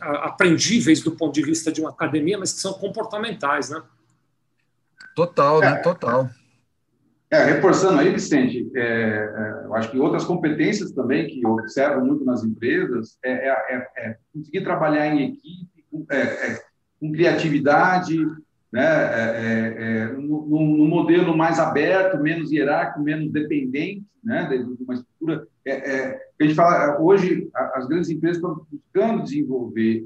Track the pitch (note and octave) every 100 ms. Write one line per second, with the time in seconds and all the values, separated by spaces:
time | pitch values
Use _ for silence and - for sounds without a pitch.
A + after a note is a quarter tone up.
0 | D#3+ C#3+ D#3 - F#3+ D#3+ E3 A3+ D#3 D#3
1 | E3 - D#3 C#3+ C#3+ D#3+ D#3+ D3+ D3+ -
2 | D#3 D3+ D3+ G3+ F#3+ - F#3+ F#3+ G3 G3+
3 | G#3+ G#3 A3+ F#3 C#3+ D3 B2+ D#3 - _
4 | _ _ _ _ _ _ _ _ _ _
5 | - - E3+ - C#3+ D#3 E3 - - F3
6 | A#2+ B2 C3 - _ _ _ _ _ _
7 | _ _ _ D#3 C#3+ D#3 F#3+ D#3 F#3 D3+
8 | F3 G3+ - C#3+ B2+ A#2+ G#2+ C3 A#2+ A2+
9 | A2 G#2+ G#2+ G#2+ G#2+ G#2+ G#2 A2 - C3
10 | D#3 - - E3 D#3 - F3 G#3+ F3+ -
11 | A#2+ D3+ D#3 C3 A2 A2 - C3+ C#3 C3
12 | C3 D3 B2+ A#2 A2 A2 A#2+ F3 F#3+ A#2+
13 | A2 _ B2+ B2+ C3+ C3 - B2+ B2 B2+
14 | A2+ A2 _ D3+ - F#3+ F#3 E3 D#3 D3+
15 | D3+ D3 B2+ - - - - _ _ D#3
16 | - C#3 D3 - B2 A2 - _ _ _
17 | D#3 D3+ F#3 - D#3+ C#3 C3 F#3+ F#3 F#3
18 | C#3+ E3 D#3 - - _ _ A#2+ D#3 D3+
19 | C#3+ A#2 A2+ A2+ A2+ A2+ A2+ A2+ A2+ A2+
20 | A#2 C3+ D3 D3+ D3 D#3 D#3 D3+ D#3 E3+
21 | D3+ F3 E3+ D#3+ E3 E3 D3+ C#3+ E3+ F#3+
22 | F#3+ D3+ D3+ E3 C#3+ D3 C#3 D#3+ F#3 -
23 | D3 D#3 D3+ D3+ D3+ C#3+ B2+ C#3 F3+ G3+
24 | - _ A2 D3 E3 B2+ B2 B2 B2+ B2
25 | - _ D#3+ D#3 - _ C3 C3+ C#3+ C3
26 | C3 - - _ D3+ D3+ E3+ - D3 D3
27 | E3 G3 F3 D#3 - - - C3 B2+ E3+
28 | E3 D#3 D#3+ E3+ F3 D#3 - C#3+ - F#3
29 | A3+ G3 C3+ D3 C3 C3 A2+ A2 A2 A2